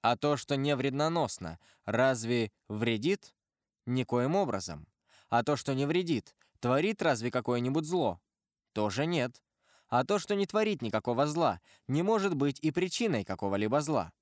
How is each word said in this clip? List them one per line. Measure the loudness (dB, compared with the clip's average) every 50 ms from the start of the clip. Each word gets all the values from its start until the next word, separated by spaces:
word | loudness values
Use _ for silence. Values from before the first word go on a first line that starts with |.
А | 4 2 2
то, | 4 2 0 0 0
что | 0 -2 -2
не | 0 2 2 0
вредноносно, | 2 0 -2 0 0 0 0 2 0 0 0 -2 -8 -8 -10 -10 -12 _ _ _ _ _
разве | -4 0 2 4 4 2 0 0 0 0 0 0 -2 _ _ _ _
вредит? | -4 -2 0 0 0 0 0 0 -2 -2 -4 -18 _ _ _ _ _ _ _ _ _ _ _
Никоим | -4 -2 -2 -2 0 0 0 0 2 0
образом. | 0 0 0 -2 -4 -6 -8 -10 -12 -14 _ _ _ _ _ _ -20 _ _
А | 0 0 2
то, | 2 0
что | 0 0 -2 -2
не | 0 0
вредит, | 0 0 0 0 0 0 -2 -2 -6 _ _ _ _ _ _
творит | -2 0 2 2 2 0 0 0
разве | 0 0 0 2 -2 -2
какое-нибудь | -2 -2 -2 0 0 0 0 0 -2 -2 -2
зло? | -2 -2 0 0 0 -2 -4 _ _ _ _ _ _ _ _ _ _ _
Тоже | -2 -2 0 0 0 -2
нет. | 0 0 0 0 -2 -4 -12 _ _ _ _ _ _ _ _ _ _
А | 0 0 2
то, | 2 0 -2
что | 0 -2 0
не | 0 0
творит | 0 0 0 0 0 0 -2
никакого | -4 -2 -2 -2 -2 0 0 2 0 0
зла, | 2 2 2 2 0 0 _ _ -20 _ _ -4
не | -2 0 2
может | 2 2 2 2 0 0
быть | 2 0 0 0 0
и | -2 -2
причиной | 0 0 -2 -2 -2 -2 0 0 0 0 -2
какого-либо | -4 -6 -4 -2 -2 0 0 0 2 2 0
зла. | 0 0 0 -2 -2 -4 _ _